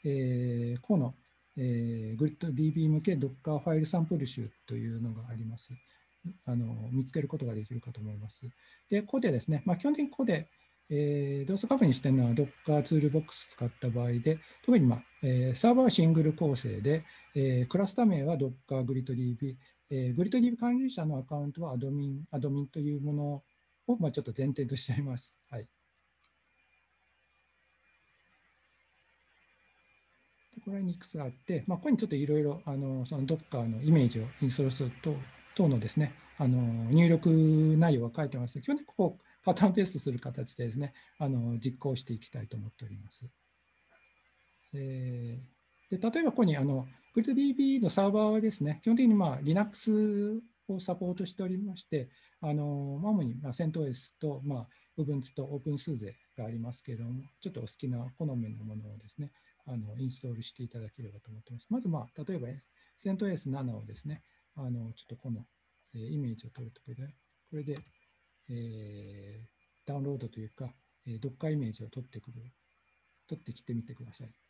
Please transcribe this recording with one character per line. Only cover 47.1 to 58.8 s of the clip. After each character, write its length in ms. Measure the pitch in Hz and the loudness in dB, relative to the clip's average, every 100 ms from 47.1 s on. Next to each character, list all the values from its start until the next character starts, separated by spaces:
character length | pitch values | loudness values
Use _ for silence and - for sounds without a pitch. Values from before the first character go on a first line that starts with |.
グ 80 | 226 | 0
リ 20 | |
ッ 60 | 226 | 2
ド 40 | |
デ 80 | 262 | 2
ィ 80 | 277 | 2
ー 40 | 262 | 4
ビ 220 | 269 269 | 4 4
ー 40 | |
の 60 | 202 | 4
サ 200 | - 196 | 4 4
ー 40 | |
バ 160 | 208 214 | 4 4
ー 40 | |
は 80 | 220 | 4
で 100 | 214 | 2
す 140 | - | 0
ね、 160 | 147 151 | -2 0
基 40 | 220 | 4
本 100 | 233 | 6
的 100 | 247 | 8
に、 60 | |
ま 200 | 208 165 | 8 4
あ、 60 | 127 | 0
Linux 1040 | 143 180 208 - 220 214 214 202 208 226 - _ - | 2 2 2 -2 2 4 4 2 0 -4 -8 _ -8
を 120 | 190 | -6
サ 140 | 185 180 | -4 -2
ポ 140 | 180 | -2
ー 40 | |
ト 100 | 180 | -2
し 80 | 180 | -6
て 100 | - | -4
お 60 | 185 | -4
り 80 | 185 | -2
ま 180 | 208 170 | -4 -8
し 80 | |
て、 260 | - 151 127 _ _ _ | -4 -4 -4 _ _ _
あ 100 | 156 | -2
の、 440 | 147 147 143 139 139 | -2 -2 -4 -4 -4
主 260 | 202 208 | 0 0
に、 140 | 131 123 | 0 -4
ま 140 | 143 | -6
あ、 20 | |
セ 100 | 123 | -2
ン 80 | 160 | -2
ト 80 | 165 | -2
オ 60 | 143 | -4
ー 20 | |
エ 60 | |
ス 240 | 123 - _ | -6 -12 _
と、 240 | 156 135 | -6 -4
ま 120 | 139 131 | -6 -6
あ、 120 | 113 _ _ - | -8 _ _ -6
Ubuntu 360 | 147 139 127 | -2 -2 -6
と 120 | - 135 | -10 -8
OpenSUSE 640 | 143 151 143 - 131 101 - _ - | -6 -4 -4 -4 -6 -8 -14 _ -10
が 80 | |
あ 60 | 113 | -8
り 80 | 117 | -6
ま 120 | 117 | -8
す 100 | 120 | -10
け 100 | - | -10
れ 60 | 113 | -8
ど 60 | |
も、 180 | 117 127 139 _ | -8 -8 -12 _
ち 60 | 190 | -10
ょ 40 | |
っ 20 | |
と 60 | - | -10
お 20 | |
好 60 | 113 | -10
き 200 | - 131 | -8 -6
な 180 | 123 123 - | -4 -6 -6
好 80 | 156 123 | -4 -4
み 140 | 110 | -6
の 100 | 107 | -8
も 120 | 107 | -10
の 160 | 107 | -10